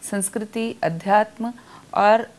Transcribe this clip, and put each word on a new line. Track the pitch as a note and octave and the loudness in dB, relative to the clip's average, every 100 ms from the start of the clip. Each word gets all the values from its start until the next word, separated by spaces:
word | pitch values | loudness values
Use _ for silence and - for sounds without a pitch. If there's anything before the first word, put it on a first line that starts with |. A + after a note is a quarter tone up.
| - | -6
संस्कृति, | G3+ F#3+ A#3+ G#3+ A3+ A3+ - | -4 -4 -6 -8 -6 -6 -4
अध्यात्म | E3 E3 F3+ G#3 A3 - A#3 A#3+ - - - | -4 -4 2 2 2 -4 -10 -10 -18 -20 -8
और | - G#3 A3 A3+ | 2 4 4 2